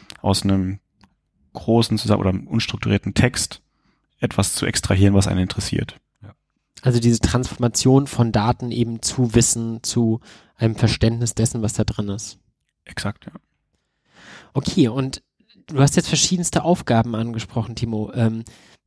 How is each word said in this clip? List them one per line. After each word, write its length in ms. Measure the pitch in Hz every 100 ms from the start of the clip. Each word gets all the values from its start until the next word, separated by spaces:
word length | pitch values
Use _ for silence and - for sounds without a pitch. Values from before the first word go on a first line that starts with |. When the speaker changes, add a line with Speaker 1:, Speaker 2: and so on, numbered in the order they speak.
| - -
Speaker 1:
aus 220 | - 98
einem 360 | 98 95 92 98 _ _ _ _ _ _ _
großen 440 | - - 117 113 107
zusammen 240 | 110 101
oder 100 | 95
einem 160 | 92 -
unstrukturierten 680 | 113 - - 107 101 -
Text 480 | - 123 - - - _ _ _ _ _ _
etwas 360 | - - 98 -
zu 100 | 90
extrahieren, 480 | - - 98 98
was 140 | 98 98
einen 140 | 92
interessiert. 600 | 92 - - - - - _ _
Speaker 2:
Ja. 100 | 104 - _ _ _ -
Speaker 3:
Also 180 | 127 120
diese 220 | 120 113
Transformation 840 | - 123 127 - 123 - 131 131 143
von 260 | - 117
Daten 380 | 117 113 123 123
eben 300 | 117 117 117
zu 320 | - - 123
Wissen, 480 | 113 113 117 113 113
zu 360 | - 120 113 110 - - _ _
einem 180 | 113 107
Verständnis 600 | 117 - 127 117 120 -
dessen, 260 | 113 123
was 120 | 104
da 120 | - 107
drin 240 | 110 101
ist. 300 | 101 - - _ _ _ _
Speaker 1:
Exakt, 440 | - - 202 - -
ja. 60 | - _ _ _ _ _ _ _ _ - - -
Speaker 3:
Okay, 360 | 135 - - 123
und 320 | 127 131 - _ _ _ _ -
du 120 | 147
hast 160 | 139 -
jetzt 140 | -
verschiedenste 540 | 165 - 180 170 -
Aufgaben 520 | 160 175 - 117 113 110
angesprochen, 600 | 117 117 - - 113 113
Timo. 360 | 120 107 107 123
Ähm, 280 | 113 113 117 - _ _